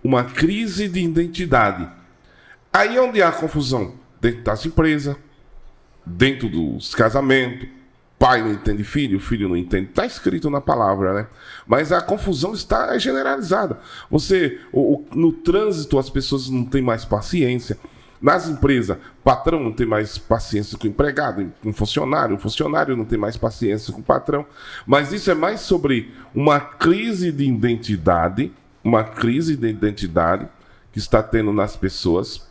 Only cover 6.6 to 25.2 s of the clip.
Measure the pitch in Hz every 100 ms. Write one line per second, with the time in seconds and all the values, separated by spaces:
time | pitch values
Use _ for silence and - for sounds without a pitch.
6.6 | 78 58 - - 113 131 135 131 123 -
7.6 | - - - _ _ _ 131 123 113 101
8.6 | - 104 104 151 135 95 - 117 98 87
9.6 | 87 98 95 - 233 - - 175 151 143
10.6 | - 131 101 98 92 101 110 - - -
11.6 | - 123 151 175 - 202 202 151 175 220
12.6 | - 226 - 240 269 135 269 269 185 190
13.6 | 196 - - - - 156 - 190 147 -
14.6 | - - 123 143 - 123 165 160 - 185
15.6 | 214 170 147 135 131 135 131 139 127 127
16.6 | 120 135 127 113 - 104 - 180 127 123
17.6 | - 104 - - - - 143 175 165 143
18.6 | 139 131 98 92 - - 135 123 156 165
19.6 | 120 110 117 107 107 - - 113 - 104
20.6 | 104 101 107 101 143 143 139 101 90 -
21.6 | 107 104 104 - 143 151 120 101 110 -
22.6 | 151 151 143 123 107 113 104 110 113 -
23.6 | 113 104 - - 127 135 - 143 147 -
24.6 | - - - 139 143 202